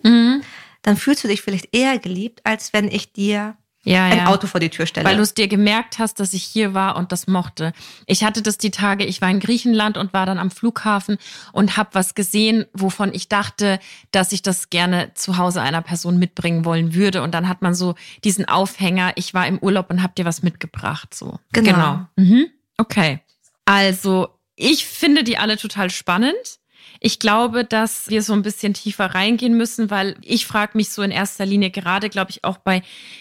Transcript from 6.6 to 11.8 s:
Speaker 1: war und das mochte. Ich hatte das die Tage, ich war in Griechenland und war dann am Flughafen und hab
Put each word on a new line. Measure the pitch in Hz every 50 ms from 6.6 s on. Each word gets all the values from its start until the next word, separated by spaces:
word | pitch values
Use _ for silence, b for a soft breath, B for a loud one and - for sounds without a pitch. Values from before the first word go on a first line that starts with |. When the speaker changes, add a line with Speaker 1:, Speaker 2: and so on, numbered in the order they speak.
| 214 196 190
Speaker 1:
war | 190 190 190 -
und | 165 180 180
das | 180 180 -
mochte. | - 190 180 175 - - - 160 165 B B B B B B B
Ich | - 190 - 214
hatte | 214 214 226
das | 208 214 208 -
die | - 208
Tage, | - - 202 202 196 196 202
ich | - 190 -
war | 190 185
in | 190 196
Griechenland | 190 220 247 233 - 247 226 214 208 214 208 -
und | 202 185
war | - 190 190
dann | 185 196 170
am | 180 190
Flughafen | - - - 233 220 - - 214 208 202 - - 208 B B B B B B B
und | - - 214 185 -
hab | 214